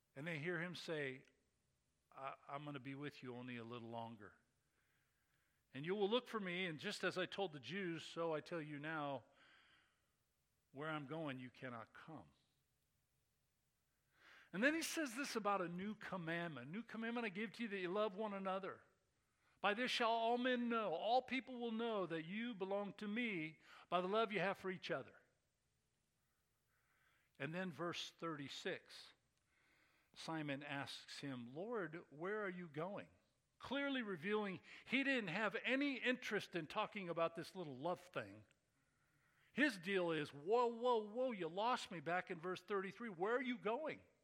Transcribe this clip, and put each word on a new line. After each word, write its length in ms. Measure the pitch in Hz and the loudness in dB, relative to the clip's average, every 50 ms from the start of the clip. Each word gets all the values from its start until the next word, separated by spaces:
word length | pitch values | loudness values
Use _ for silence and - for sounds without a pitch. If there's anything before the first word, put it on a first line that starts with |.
| _ _ - | _ _ -10
And 100 | 135 147 | -6 -4
they 120 | 175 165 147 | -4 -2 -2
hear 200 | 147 180 180 165 | -2 -2 -2 -2
him 160 | 170 180 165 | -2 -4 -4
say, 480 | - - - 160 151 143 135 131 131 - - _ _ _ _ _ _ _ _ _ _ _ _ _ _ _ _ - | -6 -4 -4 -2 0 0 -2 -2 -6 -12 -20 _ _ _ _ _ _ _ _ _ _ _ _ _ _ _ _ -14
"I, 180 | 139 135 135 - - - - | -8 -8 -8 -8 -10 -12 -8
I'm 160 | 143 143 151 | -8 -6 -6
gonna 160 | 147 143 135 | -6 -8 -6
be 160 | 120 139 135 | -6 -8 -8
with 260 | 139 147 143 - - - | -6 -8 -8 -8 -8 -10
you 140 | 123 120 | -10 -8
only 220 | 123 123 127 123 120 | -8 -8 -8 -8 -8
a 60 | 113 | -6
little 240 | 113 120 120 113 113 | -8 -8 -8 -8 -6
longer." 440 | 117 117 117 113 117 104 107 92 - _ _ _ _ _ _ _ _ _ _ _ _ _ _ _ _ _ _ _ _ _ _ _ _ _ _ _ - | -6 -6 -6 -6 -10 -12 -14 -18 -18 _ _ _ _ _ _ _ _ _ _ _ _ _ _ _ _ _ _ _ _ _ _ _ _ _ _ _ -10
And 100 | 131 147 | -6 -2
you 100 | 170 196 | 0 2
will 140 | 214 202 196 | 4 4 4
look 200 | 226 247 247 - | 4 2 2 0
for 120 | - 220 | -4 -2
me, 260 | 196 180 175 180 190 | -2 0 0 0 0
and 120 | 175 156 131 | 0 -2 -2
just 260 | 135 208 196 - - | -4 -6 -4 0 0
as 140 | 180 - 180 | 0 2 2
I 80 | 180 | -2
told 260 | 160 - - 196 180 147 | -2 0 0 -2 -2 -2
the 80 | 147 | -8
Jews, 420 | 120 117 170 202 190 170 165 151 - - - | -8 -6 -4 -2 -2 -2 -2 -4 -6 -8 -2
so 200 | 165 170 165 156 | 0 0 2 2
I 60 | 151 | 0
tell 200 | 147 - 175 165 | -2 -2 -4 -4
you 180 | 151 151 147 139 | -4 -4 -6 -6
now, 420 | 147 156 160 156 147 143 135 120 - - _ - - - - - - - - _ _ _ _ _ _ _ _ _ _ _ _ _ _ _ _ _ _ _ - | -4 -4 -2 0 0 0 -2 -4 -6 -10 _ -20 -20 -20 -20 -20 -20 -20 -20 _ _ _ _ _ _ _ _ _ _ _ _ _ _ _ _ _ _ _ -10
where 140 | 127 139 160 | -6 -4 -2
I'm 180 | 156 151 143 | -2 -2 -2
going, 320 | 123 156 165 160 143 131 127 | -4 -4 -4 -2 -2 -4 -4
you 120 | 127 123 - - | -6 -10 -12 -10
cannot 260 | 135 127 120 113 107 - - - - | -10 -8 -8 -8 -10 -12 -14 -18 -16
come. 100 | - 160 123 82 73 _ _ _ _ _ _ _ _ _ _ _ _ _ _ _ _ _ _ _ _ _ _ _ _ _ _ _ _ _ _ _ _ _ _ _ _ _ _ - - - - - - - | -14 -14 -14 -16 -16 _ _ _ _ _ _ _ _ _ _ _ _ _ _ _ _ _ _ _ _ _ _ _ _ _ _ _ _ _ _ _ _ _ _ _ _ _ _ -20 -20 -20 -20 -20 -8 -2
And 120 | 180 240 | 4 4
then 100 | 294 311 | 4 4
he 80 | 330 302 | 4 0
says 280 | - - 330 311 254 208 | 0 0 0 0 0 0
this 200 | 262 285 - - | -4 -4 -2 -2
about 240 | 233 190 202 202 190 | 0 2 2 2 4
a 80 | 180 165 | 2 0
new 260 | 175 180 190 214 208 - - - | -2 -4 -4 -4 -6 -6 -8 -6
commandment. 600 | 185 190 165 160 165 170 170 175 147 120 123 143 170 | -4 -4 -2 0 0 0 -2 -2 -4 -6 -8 -8 -8
"New 100 | 226 226 | -8 -8
commandment 440 | - - 220 226 233 233 247 233 | -8 -8 -4 -4 -2 -2 0 -2
I 20 | 214 | -2
give 240 | 165 202 226 208 - | -2 -2 -4 -4 -4
to 100 | - 233 | -4 -4
you, 60 | 214 | -2
that 100 | 202 196 | -2 -2
you 120 | 180 170 | 0 0
love 260 | 185 208 214 220 185 | 2 4 2 2 2
one 160 | 196 220 208 202 | 0 -2 -2 -2
another. 440 | 196 190 190 185 196 190 165 117 107 - _ _ _ _ _ _ _ _ _ _ _ _ _ _ - | -2 0 0 0 0 -2 -4 -8 -8 -14 _ _ _ _ _ _ _ _ _ _ _ _ _ _ 2
By 140 | - 202 208 | 4 4 4
this 160 | 220 254 226 | 4 4 2
shall 200 | - - 240 220 | 4 4 6 6
all 280 | 233 233 226 226 240 247 | 6 6 6 6 6 6
men 300 | 247 262 254 240 240 233 | 6 4 4 4 4 4
know," 260 | 233 226 214 185 156 | 4 4 4 4 2
all 260 | 165 - 208 240 262 | 2 4 8 8 6
people 380 | 254 - 240 262 - 262 254 240 | 6 6 0 0 0 -2 -6 -2
will 140 | 240 233 220 | -2 0 2
know, 340 | 220 233 233 220 202 180 | 2 2 2 4 2 2
"that 180 | 156 165 165 160 | 2 0 -2 -2
you 300 | 165 196 220 233 247 233 | -2 -2 -2 -2 -2 -2
belong 400 | 180 190 190 196 202 202 196 - - | -2 0 2 2 2 2 0 -4 -4
to 80 | 214 | -4
me 520 | 208 208 240 247 226 202 165 156 160 156 - - - - - - - | -2 0 2 2 2 2 0 0 -2 -6 -10 -18 -20 -20 -18 -6 2
by 100 | 170 180 | 2 4
the 80 | 180 185 | 4 4
love 240 | 202 220 226 196 214 | 4 4 4 4 4
you 80 | 180 | 4
have 160 | 165 156 147 | 4 4 2
for 140 | - - 185 | 0 -2 -4
each 200 | 190 - - - | -4 -4 -2 0
other." 220 | 165 139 123 - - - _ _ _ _ _ _ _ _ _ _ _ _ _ _ _ _ _ _ _ _ _ _ _ _ _ _ _ _ _ _ _ _ _ _ _ _ _ _ _ _ _ _ _ - | 0 0 -2 -6 -14 -20 _ _ _ _ _ _ _ _ _ _ _ _ _ _ _ _ _ _ _ _ _ _ _ _ _ _ _ _ _ _ _ _ _ _ _ _ _ _ _ _ _ _ _ -4
And 160 | 139 147 165 | -4 -2 -2
then 160 | 180 190 185 143 | -2 -4 -4 -4
verse 400 | 127 170 175 151 - - - - - | -2 -4 -2 -2 -2 -4 -6 -6 -6
thirty-six, 960 | 170 165 156 143 139 131 - - - 196 160 120 - - - - - - - _ _ _ _ _ _ _ _ _ _ _ _ _ _ _ _ _ _ _ - - - | -4 -4 -4 -4 -6 -8 -8 -6 -4 -4 -4 -4 -6 -14 -18 -16 -16 -18 -20 _ _ _ _ _ _ _ _ _ _ _ _ _ _ _ _ _ _ _ -16 -12 -8
Simon 400 | - 160 160 151 147 139 135 147 147 | -4 -4 -2 -2 -2 -2 -4 -4 -4
asks 500 | 143 143 131 - - - - - - - | -4 -4 -4 -4 -8 -10 -10 -12 -12 -8
him, 280 | - 139 131 127 117 117 131 | -6 -6 -6 -6 -8 -8 -8
"Lord, 460 | 156 190 233 247 214 180 156 151 175 160 _ 139 147 | -8 -6 -4 -2 -2 -2 -2 -4 -10 -12 _ -10 -6
where 240 | 170 190 214 214 208 | -4 -2 -2 -2 -2
are 60 | 190 | -2
you 180 | 185 180 175 165 135 | -4 -6 -8 -6 -4
going?" 320 | 147 165 190 208 147 87 - - _ _ _ _ _ _ _ _ - | -4 -4 -2 -4 -6 -10 -12 -18 _ _ _ _ _ _ _ _ -14
Clearly 420 | - - 247 277 285 277 269 254 233 | -6 -2 0 2 2 2 2 2 0
revealing 580 | 208 190 151 147 202 214 214 208 196 180 147 - - - - - | 0 -2 -2 0 2 2 4 2 2 -2 -4 -8 -12 -18 -16 -4
he 160 | - 226 269 269 | 2 4 4 6
didn't 260 | 277 269 247 208 175 | 6 4 4 2 2
have 280 | 151 208 220 196 175 190 - | 0 2 2 2 2 2 2
any 280 | 220 254 269 285 285 262 | 4 4 4 4 2 0
interest 600 | 214 202 247 254 247 - - 220 185 - - - | 2 2 2 2 2 0 0 0 0 0 0 -2
in 120 | 170 156 | -2 -2
talking 420 | - - 214 208 190 - 208 190 170 | 0 0 0 0 0 -2 -6 -4 -2
about 260 | 165 170 165 160 - | 2 4 4 4 2
this 200 | 180 160 - - | -2 -8 -6 -6
little 200 | 190 175 147 131 | -8 -6 -6 -6
love 240 | 123 143 175 180 - - - - | -4 0 -2 -2 -2 -4 -6 -4
thing. 300 | 143 113 98 98 110 107 _ _ _ _ _ _ _ _ _ _ _ _ _ _ _ _ _ _ _ _ _ - | -4 -4 -4 -8 -16 -18 _ _ _ _ _ _ _ _ _ _ _ _ _ _ _ _ _ _ _ _ _ 2
His 240 | 220 294 294 208 185 | 4 4 4 4 0
deal 340 | 160 196 196 185 175 170 160 | -2 2 2 4 4 4 2
is, 160 | 156 147 127 | 2 0 -4
"Whoa, 380 | 131 143 147 180 220 247 247 233 | -6 -10 0 2 4 4 4 4
whoa, 340 | 233 226 240 247 240 220 214 | 2 2 2 4 4 4 2
whoa, 300 | 208 208 247 262 262 233 | 0 -2 0 0 0 0
you 160 | 185 170 160 | 0 -2 -2
lost 420 | 170 196 214 240 254 - - - | 0 2 2 2 2 2 -2 -6
me 80 | 196 165 | -8 -6
back 320 | 139 165 175 180 - - | -2 2 2 2 0 -2
in 80 | 180 160 | -6 -6
verse 220 | 160 185 180 - - | -4 -4 -4 -4 -2
thirty-three. 480 | - 214 196 190 190 - - 240 226 | 0 0 0 0 -2 -6 -8 -8 -8
Where 240 | 180 156 185 214 240 | -2 0 2 4 4
are 80 | 269 262 | 2 2
you 160 | 247 247 196 | 0 -2 0
going? 400 | 165 202 233 277 320 285 143 95 92 - _ _ | 0 0 0 0 0 -2 -4 -6 -10 -20 _ _